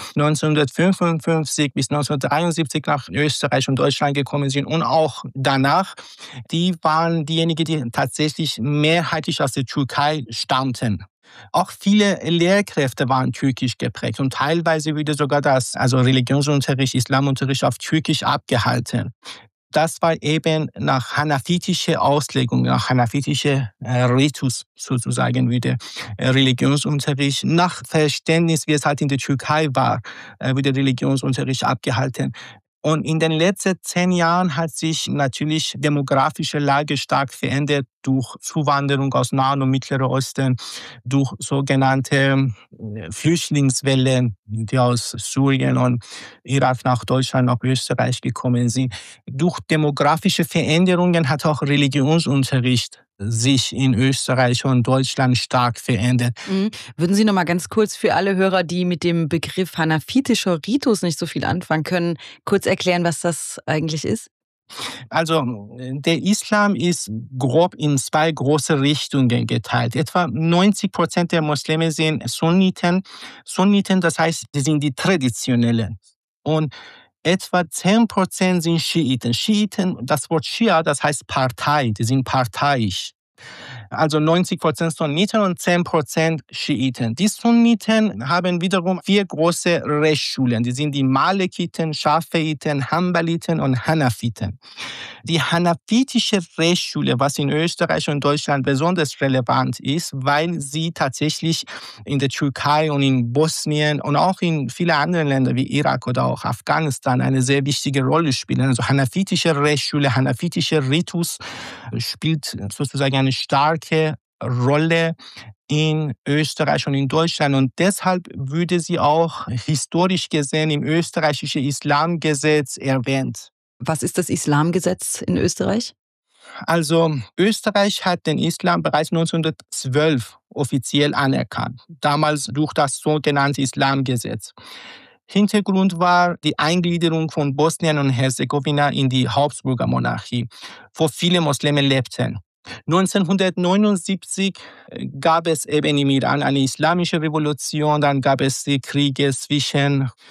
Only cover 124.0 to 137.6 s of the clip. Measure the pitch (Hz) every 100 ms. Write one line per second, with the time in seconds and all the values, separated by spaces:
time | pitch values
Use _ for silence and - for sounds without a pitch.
124 | - - 175 - - 147 160 175 175 185
125 | - - - 180 - - 185 214 - -
126 | _ _ _ _ - - 104 170 147 165
127 | 165 147 110 - 190 214 - 202 202 -
128 | 190 175 - 151 160 - 180 170 160 151
129 | 160 165 165 165 156 - - - 131 131
130 | 160 139 - - _ 127 135 139 - 143
131 | 147 - 139 139 127 - - 127 _ 165
132 | 147 147 151 151 - 131 151 - 143 -
133 | - 151 151 143 139 143 135 - 135 135
134 | 131 123 104 110 - - - - - -
135 | - _ _ 196 208 208 202 190 190 170
136 | 175 175 175 170 151 - 151 180 175 170
137 | 170 160 160 - 143 139